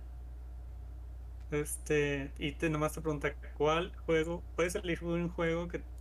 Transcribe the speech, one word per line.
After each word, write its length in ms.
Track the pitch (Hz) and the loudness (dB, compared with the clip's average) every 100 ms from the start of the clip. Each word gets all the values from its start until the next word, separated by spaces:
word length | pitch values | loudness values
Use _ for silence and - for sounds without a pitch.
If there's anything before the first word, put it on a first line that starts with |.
| - - - - - - - - - - - - - - - | -10 -10 -10 -10 -10 -10 -10 -10 -10 -10 -10 -10 -10 -8 -4
Este, 800 | 147 151 - - 151 143 139 143 - | -2 -2 -4 2 4 4 2 -2 -2
y 140 | 156 | -4
te, 160 | - 165 | 0 2
nomás 240 | 151 151 | 4 2
te 80 | - | 0
pregunta, 320 | 156 143 147 - - - | -2 0 0 -2 -6 2
"¿Cuál 380 | 151 160 185 - - | 6 6 2 -2 2
juego? 380 | 160 160 175 - - | 4 4 -2 -2 2
Puedes 200 | 175 175 | 2 2
elegir 320 | 175 165 170 | 0 0 2
un 220 | 170 175 | 2 2
juego 380 | 175 165 165 175 | 2 2 2 0
que, 140 | - - - | -4 -6 -10